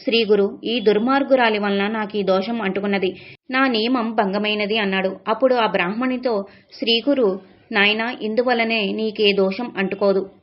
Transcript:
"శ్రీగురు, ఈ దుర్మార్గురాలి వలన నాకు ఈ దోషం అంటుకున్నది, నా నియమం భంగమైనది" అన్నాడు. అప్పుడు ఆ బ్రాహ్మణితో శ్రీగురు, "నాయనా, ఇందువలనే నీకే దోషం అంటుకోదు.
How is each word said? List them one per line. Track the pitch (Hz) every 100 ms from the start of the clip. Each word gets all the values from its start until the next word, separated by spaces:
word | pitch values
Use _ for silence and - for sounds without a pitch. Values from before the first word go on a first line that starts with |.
"శ్రీగురు, | - 226 208 202 202 -
ఈ | - 240
దుర్మార్గురాలి | 202 208 240 277 269 262 233 208
వలన | 202 196 202
నాకు | 220 208 214
ఈ |
దోషం | 196 190 202 233
అంటుకున్నది, | 190 196 202 196 180 - - - -
నా | 262 269
నియమం | 220 226 262 220
భంగమైనది" | 226 196 202 208 208 202 226
అన్నాడు. | 196 190 190 190 -
అప్పుడు | 220 262
ఆ | 247 214
బ్రాహ్మణితో | 180 175 220 254 254 247 208 196 - _ -
శ్రీగురు, | 220 233 254 277 208 196 - - _
"నాయనా, | 196 202 214 233 -
ఇందువలనే | 214 220 247 240 226 226 196
నీకే | 208 220 208 208
దోషం | 196 190 196 240 -
అంటుకోదు. | 190 202 202 190 190 -